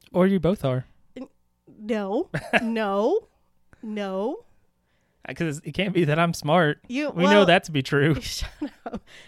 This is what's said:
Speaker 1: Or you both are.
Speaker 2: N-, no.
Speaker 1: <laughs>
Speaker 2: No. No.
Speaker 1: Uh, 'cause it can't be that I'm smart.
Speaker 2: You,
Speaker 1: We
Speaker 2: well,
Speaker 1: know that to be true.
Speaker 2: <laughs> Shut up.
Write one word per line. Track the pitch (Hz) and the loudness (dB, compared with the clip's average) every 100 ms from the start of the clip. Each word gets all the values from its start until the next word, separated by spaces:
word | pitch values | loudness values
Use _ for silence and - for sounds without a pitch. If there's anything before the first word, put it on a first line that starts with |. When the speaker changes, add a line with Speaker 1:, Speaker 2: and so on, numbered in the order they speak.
| _ | _
Speaker 1:
Or | 185 185 | 2 4
you | 196 | 4
both | 156 202 135 | 0 0 -2
are. | 127 - _ _ - | -4 -6 _ _ -16
Speaker 2:
N-, | - _ _ _ _ 147 | -16 _ _ _ _ -16
no. | 214 220 196 220 370 160 - | -6 -4 -2 -4 -4 -6 -2
Speaker 1:
<laughs> | 233 | -2
Speaker 2:
No. | 233 226 208 196 220 415 - _ _ _ _ _ | 0 -2 -2 0 2 0 -4 _ _ _ _ _
No. | 226 214 196 190 214 381 - _ _ _ _ _ _ _ - | -10 -8 -6 -4 -4 -6 -12 _ _ _ _ _ _ _ -12
Speaker 1:
Uh, | |
'cause | 131 165 143 | -6 -4 -6
it | 170 | -10
can't | 143 196 | -10 -4
be | 175 | 0
that | 160 151 | 0 2
I'm | 170 | 0
smart. | 165 147 170 156 147 - | -2 0 2 2 0 -6
Speaker 2:
You, | 247 294 | -6 -4
Speaker 1:
We | 180 | 0
Speaker 2:
well, | 180 | 4
Speaker 1:
know | 202 190 | 6 6
that | 180 | 4
to | - | 2
be | 151 | -4
true. | 127 143 143 147 | 0 2 2 0
Speaker 2:
<laughs> | |
Shut | - - - - 285 - - | -4 -8 -10 -8 -12 -10 -14
up. | 226 _ - | -14 _ -20